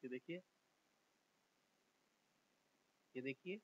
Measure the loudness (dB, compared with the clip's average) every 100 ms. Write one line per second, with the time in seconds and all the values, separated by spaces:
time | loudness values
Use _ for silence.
0 | 0 -2 -2 -4 -4 _ _ _ -20 -20
1 | -20 -20 _ _ _ _ -20 -20 -20 -20
2 | -20 _ _ -20 -20 _ -20 -20 -20 -20
3 | -8 -2 0 0 0 -2